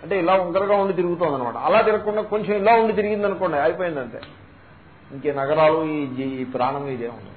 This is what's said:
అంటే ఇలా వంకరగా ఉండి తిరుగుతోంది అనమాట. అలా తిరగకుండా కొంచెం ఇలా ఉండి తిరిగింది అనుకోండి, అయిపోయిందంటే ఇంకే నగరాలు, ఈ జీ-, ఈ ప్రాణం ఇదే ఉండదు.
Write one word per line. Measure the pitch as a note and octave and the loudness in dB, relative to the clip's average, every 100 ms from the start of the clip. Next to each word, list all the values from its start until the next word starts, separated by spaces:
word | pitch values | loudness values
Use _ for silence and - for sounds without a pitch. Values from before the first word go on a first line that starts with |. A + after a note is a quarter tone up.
అంటే | D#3 G3 | -2 0
ఇలా | F3 F#3+ | 2 2
వంకరగా | F3+ F3+ G3 G3+ | 2 0 2 2
ఉండి | G3 | 2
తిరుగుతోంది | F3 F3 F3 E3+ | 0 -2 0 0
అనమాట. | C#3 A#2+ A2+ | 0 -4 -2
అలా | C#3 G#3 A3+ | 2 4 4
తిరగకుండా | G#3+ G#3 G#3 | 2 0 -4
కొంచెం | G#3 G#3 F#3 G#3 | -2 -4 -2 2
ఇలా | G3+ A3+ | 4 6
ఉండి | A3 | 4
తిరిగింది | G3+ G#3 G#3+ G3+ | 0 0 0 -2
అనుకోండి, | F#3 F#3 D3 | -2 -2 2
అయిపోయిందంటే | D#3 F3 F3+ D3 A#2+ A2 - - - - - - - - - | 0 0 -4 -4 -8 -12 -16 -20 -20 -20 -20 -20 -20 -20 -18
ఇంకే | C#3 D3 | -6 -4
నగరాలు, | C#3 C#3 D#3 D#3 D#3+ | -2 0 4 4 4
ఈ | D#3+ D3+ C#3 B2+ | 0 -4 -4 -4
జీ-, | C3+ C3 | -6 -6
ఈ | |
ప్రాణం | B2+ B2+ B2 C#3 C#3+ | -6 -2 -2 -2 -6
ఇదే | B2+ A#2 | -6 -8
ఉండదు. | A2+ G2 | -10 -18